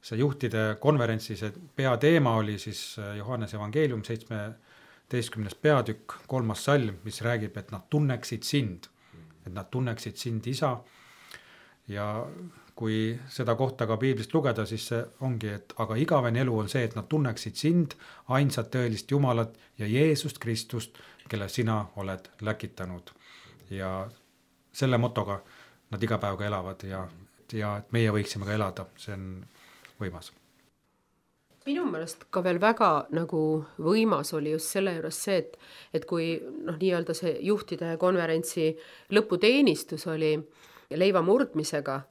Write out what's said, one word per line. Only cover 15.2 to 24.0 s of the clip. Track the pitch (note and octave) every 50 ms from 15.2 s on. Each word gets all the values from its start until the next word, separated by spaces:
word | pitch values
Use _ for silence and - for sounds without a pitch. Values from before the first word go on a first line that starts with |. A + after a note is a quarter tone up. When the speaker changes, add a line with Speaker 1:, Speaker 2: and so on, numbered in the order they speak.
Speaker 1:
ongi, | C#3 C3 B2 A2 A2 G#2+ G#2
et | G2+ - _ - - A2
aga | G#2+ A2 A2+
igavene | D3 - E3+ C#3+ B2 A#2+ A#2 B2 C3
elu | B2+ A#2 A2 G#2+
on | G#2 -
see, | C3+ A#2+
et | A2+ -
nad | A#2 G2 -
tunneksid | D#3 D#3 D3 B2 A2 - - A2 F#2+ -
sind, | - D3+ E3+ F3 E3 C#3+ - - - - - - - - B2
ainsat | C3 C#3+ C#3 C#3 - A2+ - -
tõelist | C3 B2 A#2+ A2 G2+ - - C#3
Jumalat | C#3+ C#3+ B2+ A#2+ A#2 A2+ A2 - - - _ _ -
ja | G#2+ G#2
Jeesust | A2 B2+ D3+ D#3+ D3+ C#3+ - D3+ - - -
Kristust, | A2+ A2+ A2 - - - A#2 A2 - _ - - - - - - -
kelle | - G#2 G2+ F#2+
sina | - - A#2+ A2 A2+ G#2+ G2+ F2+ -
oled | G2+ G2 F#2+ F#2+ F#2 - - _ -
läkitanud. | G#2+ G#2+ G#2+ G#2+ - G#2 - - F#2+ F2+ F2+ F2 - - - _ - - - - - - - - - -
Ja | G2 G2 F#2+ F#2+ F#2+ F#2+